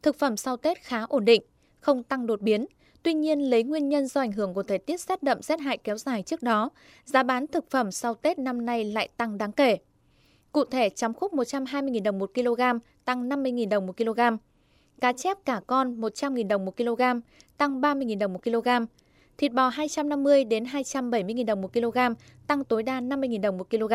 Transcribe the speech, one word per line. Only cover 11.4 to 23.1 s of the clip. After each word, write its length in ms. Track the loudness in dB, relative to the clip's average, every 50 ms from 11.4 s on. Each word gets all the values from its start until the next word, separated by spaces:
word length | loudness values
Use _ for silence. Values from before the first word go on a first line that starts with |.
| -2
trăm 200 | -2 -4 -6 -6
hai 180 | -4 -4 -4 -4
mươi 80 | -2
nghìn 120 | -2 0 0
đồng 160 | -2 -2 -2
một 160 | -4 -4 _
kg, 260 | -2 0 0 2 2 2 2 2 0 -4 _ _ _ _
tăng 240 | -4 -4 -4 -2 -4
năm 140 | -2 -2 -2
mươi 100 | -2 0
nghìn 160 | -2 0 0
đồng 180 | 0 0 0
một 100 | -2 -4
kg. 240 | -2 -2 -2 2 2 2 2 2 0 _ _ _ _ _ _ _ _ _ _ _ _
Cá 120 | 0 0 0
chép 240 | 0 -2 -2 -2 -2 _
cả 160 | -4 -4 -4 -2
con 340 | 0 0 0 0 0 -2 -4
một 140 | -4 -6 -4
trăm 200 | -4 -4 -2 -2
nghìn 140 | -2 0 0
đồng 160 | 0 0 0
một 120 | -4 -4
kg, 260 | -2 -2 -2 2 2 2 2 2 0 -4 _ _ -20 -20 _ _
tăng 240 | _ 0 0 0 2
ba 140 | 2 2 2
mươi 100 | 2 -2
nghìn 140 | -2 -2 -2
đồng 140 | -2 -2 -2
một 120 | -4 -4
kg. 240 | -2 -2 0 2 2 2 2 2 -2 _ _ _ _ _ _ _ _ _
Thịt 160 | -2 -2 0 2
bò 160 | 2 2 2
hai 200 | 2 -2 -6 -4
trăm 200 | -2 -2 -2 -2
năm 140 | -2 0 4
mươi 220 | 6 6 6 6
đến 200 | 4 0 -2 -2
hai 200 | -4 -4 -6 -6
trăm 260 | -4 -4 -4 -2 0
bảy 140 | 0 0 0
mươi 100 | -2 -2
nghìn 120 | -2 0
đồng 160 | 0 -2 -2 -2
một 100 | -2 -2
kg, 260 | -2 -2 0 0 2 2 2 0 -4 -10 -20 -20 -20 -2
tăng 180 | -2 -2 -2 2
tối 180 | _ 0 0 0
đa 180 | -2 -4 -4
năm 200 | -4 -4